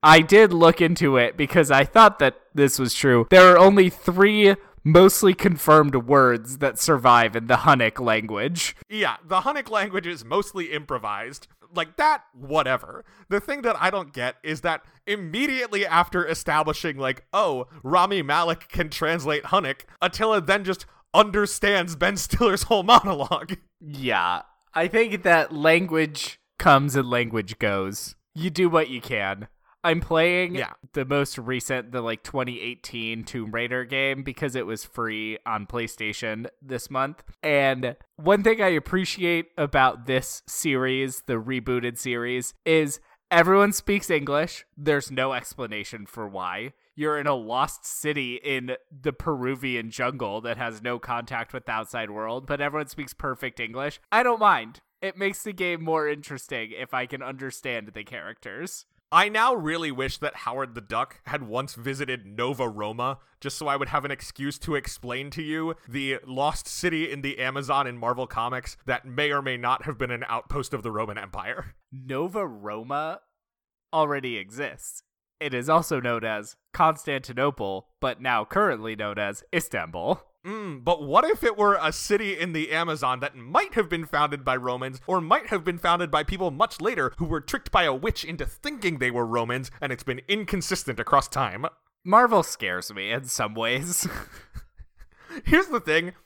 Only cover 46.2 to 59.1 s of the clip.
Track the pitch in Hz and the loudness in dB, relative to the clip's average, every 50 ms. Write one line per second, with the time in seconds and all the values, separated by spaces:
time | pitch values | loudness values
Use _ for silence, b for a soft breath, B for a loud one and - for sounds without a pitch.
46.2 | 110 104 98 95 92 90 90 98 113 131 139 _ _ _ _ - 147 151 151 147 | -12 -10 -10 -8 -8 -8 -8 -8 -10 -12 -14 _ _ _ _ -6 -4 -4 -2 -2
47.2 | 143 147 143 127 113 107 117 127 139 151 - - _ - - - - 151 151 147 | -2 -2 -2 -2 -4 -4 -2 -2 -2 -2 -4 -12 _ -12 -12 -6 -6 -4 -4 -4
48.2 | 135 123 123 120 _ 143 139 131 123 127 127 - _ _ - 139 127 156 135 _ | -4 -6 -8 -8 _ -6 -6 -4 -4 -8 -10 -10 _ _ -20 -8 -6 -6 -6 _
49.2 | - - 156 135 123 127 139 127 127 135 127 120 113 113 110 - 127 123 131 131 | -4 -6 -4 -4 -4 -6 -6 -4 -6 -4 -4 -4 -6 -8 -6 -4 -4 -4 -4 -4
50.2 | 123 104 98 110 110 120 117 113 127 117 113 110 107 123 120 120 - - 123 117 | -6 -6 -6 -6 -6 -6 -6 -6 -6 -8 -8 -8 -8 -8 -8 -8 -8 -8 -8 -8
51.2 | 117 117 135 117 117 _ - 131 - - 117 110 110 - - 120 113 104 104 107 | -6 -8 -8 -10 -10 _ -12 -14 -10 -6 -6 -6 -6 -8 -8 -8 -8 -8 -8 -8
52.2 | 110 110 117 127 135 139 147 139 143 143 143 151 151 139 - - 147 131 - _ | -8 -6 -8 -8 -8 -8 -6 -4 -4 -4 -4 -6 -8 -8 -12 -16 -16 -16 -16 _
53.2 | - 143 131 - - 127 - - 120 113 113 127 135 147 - - _ _ - 220 | -10 -10 -8 -8 -10 -12 -10 -8 -10 -10 -8 -8 -8 -8 -10 -12 _ _ -2 0
54.2 | 254 247 240 226 214 208 180 131 113 110 123 - _ _ _ _ - 190 190 190 | 2 0 0 2 4 4 4 2 -2 -8 -16 -20 _ _ _ _ -10 -10 -8 -4
55.2 | 196 196 196 - - 220 202 180 185 180 175 165 165 160 160 160 151 151 147 147 | -6 -6 -6 -6 -12 -12 -8 -6 -4 -4 -4 -4 -4 -2 -2 -2 -2 -2 -4 -6
56.2 | 147 - 147 131 - - 135 123 110 110 110 87 127 123 - 127 127 123 - 131 | -10 -14 -14 -14 -12 -10 -10 -8 -8 -10 -10 -14 -12 -6 -6 -6 -6 -6 -8 -12
57.2 | 131 127 131 131 135 135 123 - - 135 123 117 104 107 95 110 107 - 127 113 | -12 -12 -12 -12 -12 -12 -14 -12 -10 -10 -8 -8 -10 -12 -16 -16 -16 -14 -14 -14
58.2 | 76 92 113 _ _ 120 95 117 165 190 - - - _ _ _ _ _ | -14 -14 -16 _ _ -16 -14 -12 -14 -14 -14 -16 -20 _ _ _ _ _